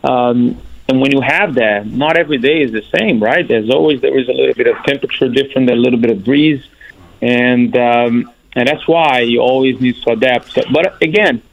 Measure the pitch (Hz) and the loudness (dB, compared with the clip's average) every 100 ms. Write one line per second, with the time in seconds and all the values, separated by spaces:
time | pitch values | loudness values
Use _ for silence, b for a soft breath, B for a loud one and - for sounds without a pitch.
0 | 135 127 123 120 123 - - - - 131 | 0 0 2 2 0 -2 -16 -12 -2 0
1 | 135 139 131 160 202 127 110 104 107 113 | 2 0 0 -2 0 0 0 0 -4 -4
2 | 147 165 156 143 127 160 135 110 - - | 0 0 0 -2 0 0 -2 -4 -4 -4
3 | 214 123 107 156 170 117 110 139 156 135 | -2 0 0 -2 0 -2 0 0 2 0
4 | 135 135 123 131 131 127 120 110 - 139 | 0 -2 -2 0 0 0 0 0 -4 -4
5 | 135 - 131 127 135 131 127 120 123 123 | -6 -2 0 0 -2 0 0 2 2 2
6 | 117 104 101 143 156 143 - B B B | 0 0 0 2 2 0 -8 B B B
7 | - - 120 123 123 123 120 123 120 120 | -20 -6 0 2 2 2 2 2 2 2
8 | 120 117 120 _ _ 127 123 147 - 165 | 2 0 -4 _ _ -2 -2 -2 0 2
9 | 156 127 120 120 120 131 131 117 127 120 | 2 2 0 0 2 2 0 0 -2 -2
10 | - 113 127 120 - - - 147 185 - | -4 0 0 0 -2 -4 0 0 0 -2
11 | 165 196 196 120 _ | -2 2 2 0 _